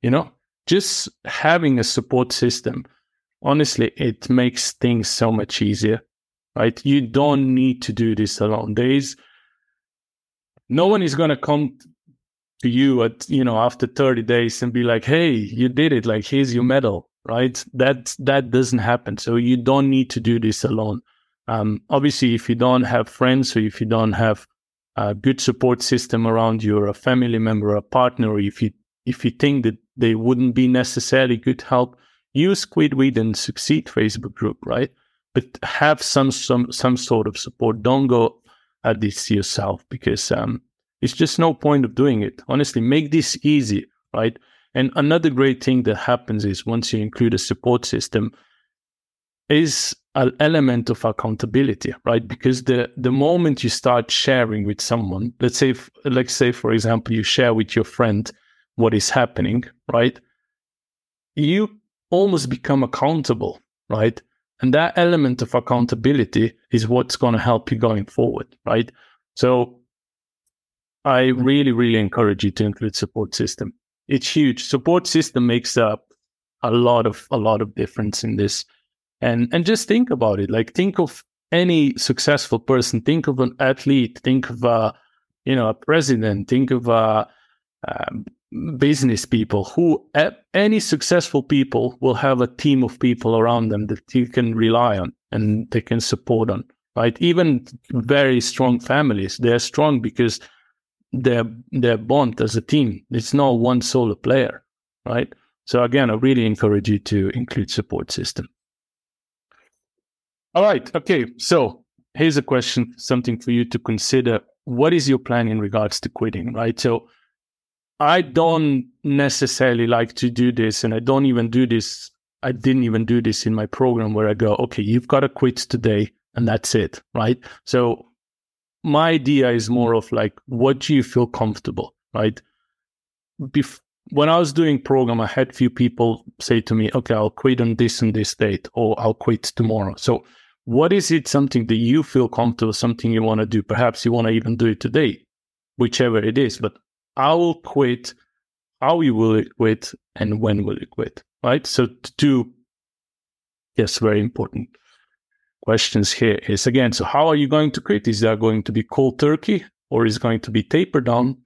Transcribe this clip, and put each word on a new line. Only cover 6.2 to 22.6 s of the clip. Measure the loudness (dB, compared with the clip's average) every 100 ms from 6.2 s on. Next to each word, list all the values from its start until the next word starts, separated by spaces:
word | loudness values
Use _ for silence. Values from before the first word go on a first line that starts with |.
| _ _ _
right? | -2 -2 0
You | 0 0
don't | 2 0 2 2 2
need | 2 2 0
to | -6
do | -2 0
this | 0 -2 -2
alone. | -2 -2 -4
There | -2 2
is, | 0 -2 -12 _ _ _ _ _ _ _ _ _ _ _ _ _ _ _
no | 2 4
one | 4
is | 0
gonna | 0 0 0
come | -2 -2 -2 -6 -20 _ _ _ _ _ _ _
to | -2
you | 2 2 4
at, | 0 -2 -4
you | 0
know, | 0 2
after | 0 0 -4
thirty | 0 0 0
days | 0 0 0 -2
and | -4
be | 0
like, | 0 0 2
"Hey, | 2 2
you | 0 -4 -2 0
did | 2 2
it. | 2
Like, | 0 -4 -2
here's | 0 0
your | 0
medal," | 2 2 0 -4 -10 _ -6
right? | -2 -2 -2 -12
That, | 0 0 0 -6 -6
that | 0 0 2
doesn't | 0 2 0
happen. | 0 -2 -4 -10
So | -2
you | 0 2 0
don't | 2 2 2
need | 2 0
to | -2
do | 0 0
this | 0 -2
alone. | -2 -2 -4 -6 _ _ _ _ -6
Um, | -4 -2 -4 _
obviously, | 0 0 0 0
if | 0 -2
you |
don't | 0